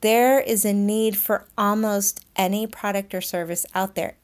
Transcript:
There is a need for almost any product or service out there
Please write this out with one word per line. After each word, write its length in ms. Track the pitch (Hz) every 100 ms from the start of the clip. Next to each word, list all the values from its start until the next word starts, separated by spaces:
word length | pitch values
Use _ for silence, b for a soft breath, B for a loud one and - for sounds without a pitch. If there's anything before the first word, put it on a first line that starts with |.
There 380 | 214 226 247 269
is 260 | 269 220 208
a 80 |
need 440 | 202 202 214 220 202
for 300 | - 214 - -
almost 640 | 208 208 220 202 202 - - -
any 320 | 185 202 220
product 460 | - 208 202 196
or 80 | 190
service 440 | 185 180 165 175 - 185
out 200 | 196 196
there 200 | - -